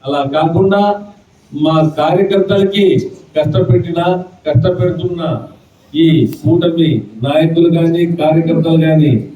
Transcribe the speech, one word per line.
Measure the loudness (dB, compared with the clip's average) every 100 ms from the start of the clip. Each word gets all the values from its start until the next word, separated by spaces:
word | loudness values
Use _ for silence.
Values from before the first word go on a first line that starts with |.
అలా | -4 -4 -2 -2
కాకుండా | 0 0 2 2 0 -2 -8 -20 _ _ _
మా | -4 0 2 0 0
కార్యకర్తలకి | 0 0 0 0 0 0 0 2 2 2 -2 -14 -8 -4
కష్టపెట్టిన, | -2 0 2 0 0 -2 -2 -2 -6 -10 -2
కష్టపెడుతున్న | 0 0 -2 -2 -2 -6 -6 -6 -6 -10 -20 _ _ _
ఈ | 0 2 4 0 -2
కూటమి | 0 0 0 0 0 0 -6 -8 -2
నాయకులు | 0 0 2 2 2
కానీ, | 0 0 -2 0
కార్యకర్తలు | 0 0 0 0 2 2 2
కానీ | 2 2 0 -2